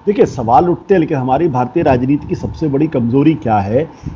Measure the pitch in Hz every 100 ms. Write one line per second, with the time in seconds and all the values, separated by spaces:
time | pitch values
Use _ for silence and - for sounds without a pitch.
0 | - 208 202 - 113 131 175 165 - 190
1 | 151 143 127 135 170 127 123 170 156 123
2 | 127 147 151 180 110 - 160 135 160 139
3 | 117 135 147 143 117 107 98 123 160 -
4 | -